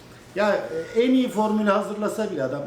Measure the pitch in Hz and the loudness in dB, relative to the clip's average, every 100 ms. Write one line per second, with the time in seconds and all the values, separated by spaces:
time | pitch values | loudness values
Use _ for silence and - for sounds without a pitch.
0 | - - - 185 208 180 175 160 160 220 | -20 -20 -10 -2 0 0 -2 -8 -4 2
1 | 254 262 247 196 214 214 208 202 196 208 | 4 4 2 0 0 2 2 2 0 -4
2 | 202 220 196 160 131 143 | -4 -2 -4 -2 -4 -4